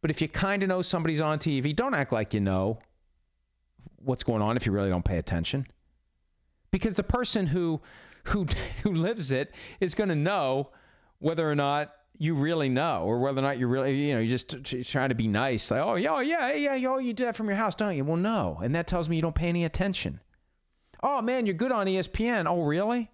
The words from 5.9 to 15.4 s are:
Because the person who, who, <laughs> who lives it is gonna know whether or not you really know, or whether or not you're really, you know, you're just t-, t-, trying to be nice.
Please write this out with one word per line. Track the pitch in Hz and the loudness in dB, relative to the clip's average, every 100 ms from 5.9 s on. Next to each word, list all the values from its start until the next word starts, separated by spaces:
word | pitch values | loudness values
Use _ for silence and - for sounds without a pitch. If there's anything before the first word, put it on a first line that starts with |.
| _ _ _ _ _ _ _ _ | _ _ _ _ _ _ _ _
Because | 190 226 190 | 0 0 0
the | |
person | 202 240 247 226 180 | 0 0 2 0 2
who, | 170 170 156 - - - - | 2 0 -2 -6 -20 -20 -14
who, | - 208 175 - | -2 -2 0 -2
<laughs> | - - | -4 -2
who | 214 | 0
lives | 170 170 233 143 | 2 0 -2 -2
it | 131 147 - - - | -2 -2 -8 -20 -4
is | 185 - | -2 0
gonna | 208 156 | 0 2
know | 156 196 139 131 143 - - _ _ _ | 2 2 2 0 -2 -10 -20 _ _ _
whether | 151 165 160 | -2 0 0
or | 147 | 2
not | 143 143 147 - _ - | 2 0 -2 -10 _ -4
you | 151 | -2
really | 160 147 165 139 | 0 0 2 2
know, | 127 165 120 | 2 0 0
or | 85 120 | 0 0
whether | 131 135 | 0 0
or | |
not | 135 135 | 0 0
you're | 123 | 0
really, | 127 135 135 147 | 2 2 0 0
you | |
know, | 127 | 0
you're | 113 | 0
just | 123 - | 0 -4
t-, | 131 | -10
t-, | - 127 123 | -8 -6 -4
trying | 135 131 | -2 0
to | 117 | 0
be | 110 | 2
nice. | 101 | 2